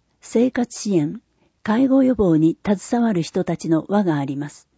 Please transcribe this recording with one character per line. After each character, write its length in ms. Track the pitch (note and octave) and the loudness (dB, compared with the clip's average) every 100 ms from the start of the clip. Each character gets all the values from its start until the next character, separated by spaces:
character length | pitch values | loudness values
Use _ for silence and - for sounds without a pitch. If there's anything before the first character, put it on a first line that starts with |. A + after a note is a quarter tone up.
| _ _ | _ _
生 300 | - A3 B3+ | -4 0 0
活 300 | - A#3+ - | 0 -6 -6
支 140 | G#3 | -2
援、 260 | F3+ D3 G3 - _ _ _ | 0 0 -6 -18 _ _ _
介 240 | - A3 C4+ | -2 0 2
護 160 | C4+ | 4
予 120 | B3+ | 2
防 220 | A3 F#3 D#3 | 2 2 4
に 200 | D#3+ - | 2 0
携 400 | - F#3+ - A#3+ | -2 -4 -2 0
わ 80 | A#3 | 0
る 100 | F3+ | 0
人 220 | D#3 F#3+ | -2 -4
た 120 | F3+ E3 | -4 -4
ち 120 | D#3+ | -2
の 160 | D#3+ - | -2 0
輪 160 | G3+ | 0
が 120 | F3+ D3 | 0 -2
あ 80 | |
り 120 | C#3 C#3 | -4 -6
ま 120 | D3 | -10
す。 200 | - _ | -14 _